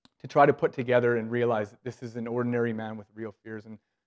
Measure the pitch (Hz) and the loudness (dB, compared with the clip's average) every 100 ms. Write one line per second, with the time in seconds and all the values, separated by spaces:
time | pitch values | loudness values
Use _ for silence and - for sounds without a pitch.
0 | _ _ 131 151 143 139 147 - 123 123 | _ _ -2 6 6 4 -2 -2 2 2
1 | 120 120 110 120 120 113 107 117 127 - | 4 0 -2 0 0 0 -4 -10 -14 -12
2 | 120 117 117 120 120 120 117 110 110 110 | -12 -10 -6 -2 0 0 0 -2 -8 -12
3 | 104 107 110 - 113 110 107 110 _ _ | -16 -14 -14 -14 -16 -16 -16 -20 _ _